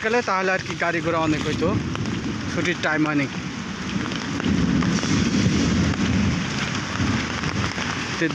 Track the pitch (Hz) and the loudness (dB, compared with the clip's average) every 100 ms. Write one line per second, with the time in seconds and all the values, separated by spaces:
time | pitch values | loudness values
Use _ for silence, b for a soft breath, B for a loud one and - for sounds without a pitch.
0 | 214 240 233 190 190 185 - 165 175 170 | 2 0 2 0 2 0 -2 -2 0 0
1 | 160 165 160 151 156 139 165 214 - - | 0 0 0 0 0 0 0 0 -2 -2
2 | - - - - - 170 170 160 170 156 | -2 -4 -4 -4 -4 -2 -2 0 0 2
3 | 151 147 135 - - - - - - - | 2 0 -2 -4 -6 -6 -8 -6 -4 -4
4 | - - - - - - - - 175 - | -2 -4 -4 -2 0 2 4 4 2 2
5 | - - - - - - - - - - | 2 2 4 4 4 4 4 4 2 2
6 | - - - - - - - - - - | 2 2 2 0 -2 -2 -2 -2 -4 -2
7 | - - - - - - - - - - | 0 0 0 -2 -2 -2 -2 -2 -4 -4
8 | - - 165 | -4 -2 0